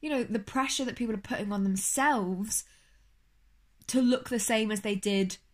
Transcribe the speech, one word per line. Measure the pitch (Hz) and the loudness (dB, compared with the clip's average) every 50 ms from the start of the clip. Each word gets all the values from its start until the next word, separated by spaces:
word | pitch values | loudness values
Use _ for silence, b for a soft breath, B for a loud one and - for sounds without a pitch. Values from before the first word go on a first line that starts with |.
you | - 302 | -4 -2
know, | 302 262 240 | -2 -2 -2
the | - 214 226 | 0 -2 -4
pressure | 196 - - 262 262 269 - - 269 | -4 -2 -2 -2 0 0 0 -2 -2
that | 247 240 | -4 -4
people | - 247 226 220 | -4 -4 -4 -4
are | 202 | -4
putting | 202 - 254 - 208 202 202 | -4 -6 -6 -4 -4 -2 -2
on | 202 196 | 0 2
themselves | 196 190 190 - - - - 269 294 294 240 196 180 185 180 202 220 - - - b b b b b b b b b b _ _ _ _ _ _ _ _ _ _ _ _ _ - | 2 2 0 0 0 0 2 4 4 4 4 2 0 -2 -2 -4 -4 -4 -6 -6 b b b b b b b b b b _ _ _ _ _ _ _ _ _ _ _ _ _ -12
to | - - 254 262 | 0 2 4 4
look | 240 247 254 254 - | 6 4 2 0 -2
the | 254 233 | -4 -2
same | - - 240 220 220 214 214 | 0 2 2 2 2 2 0
as | 202 | -2
they | - 214 208 | -2 -2 -2
did | 196 - 202 202 196 196 190 - - _ _ | 0 0 0 2 2 2 2 0 -8 _ _